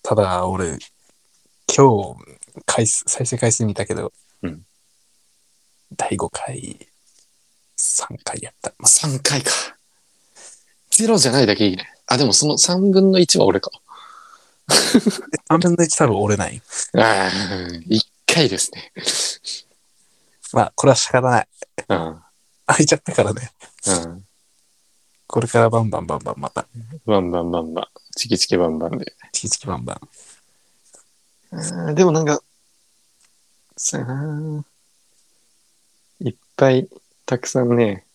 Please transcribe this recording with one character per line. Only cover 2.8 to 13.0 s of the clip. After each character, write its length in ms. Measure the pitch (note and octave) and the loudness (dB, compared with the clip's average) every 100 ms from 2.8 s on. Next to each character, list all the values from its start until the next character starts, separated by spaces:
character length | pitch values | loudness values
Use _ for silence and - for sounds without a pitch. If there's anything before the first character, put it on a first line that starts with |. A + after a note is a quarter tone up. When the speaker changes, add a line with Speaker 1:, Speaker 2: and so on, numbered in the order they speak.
| A#2 | 0
Speaker 1:
数、 160 | - - | -2 -4
再 180 | - B2+ | -4 -4
生 100 | B2 | -2
回 140 | A#2 | 0
数 140 | G#2+ | 0
見 100 | A2 | -2
た 120 | G2+ G#2 | -4 -6
け 80 | - | -6
ど、 160 | E2+ _ _ _ | -8 _ _ _
Speaker 2:
う 60 | F#2 | -10
ん。 160 | D#2+ F2+ _ _ _ _ _ _ _ _ _ _ _ _ - | -10 -20 _ _ _ _ _ _ _ _ _ _ _ _ -8
Speaker 1:
第 200 | - - | -6 -4
五 140 | - | -6
回、 560 | - - - - - - _ _ _ _ _ _ _ _ | -8 -10 -10 -12 -18 -20 _ _ _ _ _ _ _ _
三 420 | - - - - - | -6 -4 -4 -6 -10
回 180 | - - | -10 -12
や 120 | - | -12
っ 20 | _ | _
た。 100 | - _ | -14 _
Speaker 2:
三 340 | - - D#3 C3 | 2 2 2 -2
回 240 | C#3 C#3 | -2 -2
か。 80 | B2+ - - - _ _ _ _ _ - - - _ _ _ | -2 -4 -6 -14 _ _ _ _ _ -20 -20 -20 _ _ _
ゼ 180 | - A3 | 0 2
ロ 100 | A3 | 4
じ 100 | C3 | 4
ゃ 40 | |
な 80 | B2+ | 4
い 60 | A#2 | 2
だ 80 | G3 | 4
け 100 | G#2 | 2
い 60 | |
い 40 | F#2 | 0
ね。 160 | - - - | -10 -18 -4
あ、 120 | B2 | 0
で 60 | |
も 80 | C3+ | 2
そ 140 | G2 D3 | 2 2
の 100 | D3 | 2
三 360 | - F3+ G3+ | 2 2 4
分 180 | F#3+ | 6